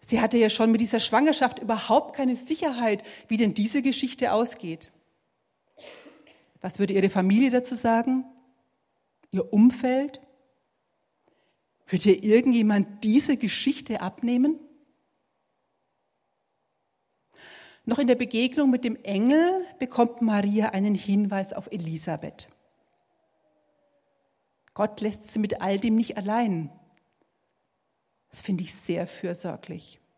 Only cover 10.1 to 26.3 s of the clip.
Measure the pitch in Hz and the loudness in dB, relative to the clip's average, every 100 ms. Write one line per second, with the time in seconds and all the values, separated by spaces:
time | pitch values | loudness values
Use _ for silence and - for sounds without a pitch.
10.1 | - - _ _ _ _ _ _ _ _ | -8 -20 _ _ _ _ _ _ _ _
11.1 | _ _ _ _ _ _ _ _ 180 208 | _ _ _ _ _ _ _ _ 0 4
12.1 | 185 208 220 247 233 214 208 196 - 220 | 4 6 4 6 4 4 2 0 -2 2
13.1 | 226 - 262 208 - - - - 220 185 | 2 2 -2 -2 -2 -2 -4 -6 -6 -6
14.1 | - 233 247 277 320 - _ _ _ _ | -6 -2 2 2 0 -8 _ _ _ _
15.1 | _ _ _ _ _ _ _ _ _ _ | _ _ _ _ _ _ _ _ _ _
16.1 | _ _ _ _ _ _ _ _ _ _ | _ _ _ _ _ _ _ _ _ _
17.1 | _ _ _ - - - _ - 233 262 | _ _ _ -20 -20 -20 _ -4 0 2
18.1 | 247 247 226 247 247 277 254 247 170 - | 2 0 0 0 2 2 2 -2 -6 -6
19.1 | 196 233 302 339 381 359 - 254 - 240 | -2 2 4 4 0 -4 -8 -8 0 0
20.1 | 240 226 208 202 208 214 190 202 196 - | 2 0 0 0 0 0 0 -2 -2 0
21.1 | 202 208 196 196 - - - 165 160 156 | 0 0 -2 -6 -10 -10 -10 -8 -8 -8
22.1 | 156 156 - - _ _ _ _ _ _ | -8 -10 -14 -18 _ _ _ _ _ _
23.1 | _ _ _ _ 302 _ _ _ _ _ | _ _ _ _ _ _ _ _ _ _
24.1 | _ _ _ _ _ _ - 208 214 214 | _ _ _ _ _ _ -4 -4 -4 -8
25.1 | 202 - 226 202 - 185 196 233 226 233 | -8 -10 -4 -4 -4 -2 -2 0 0 0
26.1 | - 196 | -4 -4